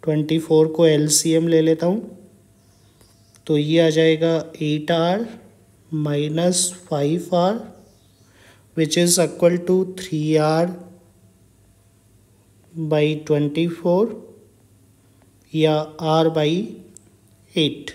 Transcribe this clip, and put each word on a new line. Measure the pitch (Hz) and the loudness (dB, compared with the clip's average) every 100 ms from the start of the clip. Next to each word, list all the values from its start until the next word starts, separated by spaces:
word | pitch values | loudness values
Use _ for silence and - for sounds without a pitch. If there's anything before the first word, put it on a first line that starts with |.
ट्वेंटी | - 151 151 160 | -2 -2 0 -2
फ़ोर | 160 156 156 | 2 2 2
को | 156 165 | 4 4
एलसीएम | 151 151 151 170 160 165 | 4 2 0 2 0 2
ले | 165 | 2
लेता | 160 160 170 | 2 0 0
हूँ, | 208 - - - _ _ _ _ _ _ _ _ _ _ _ - | -2 -6 -20 -20 _ _ _ _ _ _ _ _ _ _ _ -2
तो | 151 | -2
ये | 147 160 | 2 2
आ | 165 | 4
जाएगा | 156 160 156 165 165 - - | 4 2 4 2 0 -4 -6
एट | 151 151 151 | -4 -4 -2
आर | 170 170 196 226 - - _ _ _ _ | 0 0 -2 -4 -12 -20 _ _ _ _
माइनस | 156 147 147 147 156 175 180 - - - | -4 -2 -2 -2 0 0 0 -4 -6 -6
फ़ाइव | 151 143 165 170 175 | -2 0 -2 -2 0
आर, | 180 226 - - - _ _ _ _ _ - - _ - | 0 -2 -8 -20 -20 _ _ _ _ _ -20 -20 _ -4
which | 156 165 | -2 2
is | 175 175 | 2 2
equal | 160 - 175 175 175 | 0 2 2 2 0
to | 185 185 185 | 0 0 -8
three | - 156 151 156 | -8 -4 0 2
R | 151 156 175 180 - - _ _ _ _ _ _ _ _ _ _ _ _ _ _ _ _ _ | 2 0 -2 -4 -18 -20 _ _ _ _ _ _ _ _ _ _ _ _ _ _ _ _ _
by | 165 156 151 151 151 151 | -10 -2 0 0 -2 -2
ट्वेंटी | 151 147 147 170 | 0 0 0 -2
फ़ोर | 170 175 180 226 - - - - _ _ _ _ _ _ _ _ _ _ | -2 0 2 0 -4 -18 -20 -20 _ _ _ _ _ _ _ _ _ _
या | 156 156 151 156 156 | 0 2 2 -2 -6
R | 160 160 160 160 | 0 2 2 0
by | 151 170 233 - - - _ _ _ _ _ | -2 -2 -6 -14 -20 -20 _ _ _ _ _
एट | - 147 - - | -2 -2 -2 -16